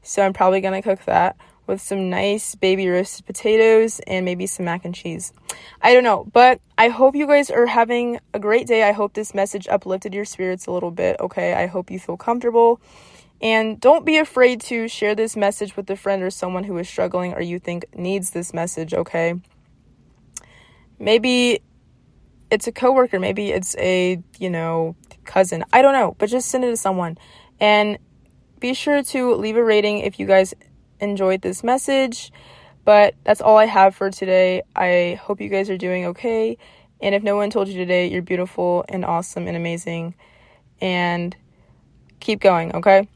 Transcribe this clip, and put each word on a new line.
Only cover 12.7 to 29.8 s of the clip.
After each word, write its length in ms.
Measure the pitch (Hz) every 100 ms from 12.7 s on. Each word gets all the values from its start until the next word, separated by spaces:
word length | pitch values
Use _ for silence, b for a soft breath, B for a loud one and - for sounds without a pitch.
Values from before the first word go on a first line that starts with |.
| 240 b b b b b _
And 340 | 220 220 220 220
don't 280 | 247 320 -
be 120 | 311
afraid 440 | 311 - 254 240
to 260 | - 233 226
share 280 | - 208 214
this 200 | 220 214
message 400 | 202 - 208 -
with 140 | 196
a 80 | 196
friend 260 | 202 196
or 60 | 185
someone 340 | - 185 185
who 140 | 202 175
is 100 | 180
struggling 460 | - 180 180 180
or 80 | -
you 180 | 175 175
think 260 | - 175 -
needs 360 | - 180 196 180
this 240 | 180 175
message, 400 | 175 175 - 160
okay? 420 | 175 170 170 165 175 _ _ _ _ _ _ _ _ _ - b b b b b _
Maybe 640 | 202 226 254 247 247 233 _ _ _ _ _ _ _ _ _
it's 180 | 214 -
a 40 |
coworker, 480 | - 254 262 247 190
maybe 320 | 185 196 202
it's 240 | 190 180 -
a, 480 | 185 185 180 180 - -
you 100 | 185
know, 460 | 170 165 165 165 170 _ - -
cousin. 400 | 190 190 165 -
I 80 | 247
don't 100 | 277
know, 240 | 269 196 -
but 120 | 208
just 180 | 247 247
send 160 | 254
it 60 | 247
to 80 | 226
someone 400 | 196 185 170 165 b b b _
and 380 | 208 208 208 202 _ _ _ _ _ _
be 120 | 247
sure 300 | 262 302 285
to 320 | 262 262 247 220
leave 220 | 214 220
a 60 |
rating 360 | 226 214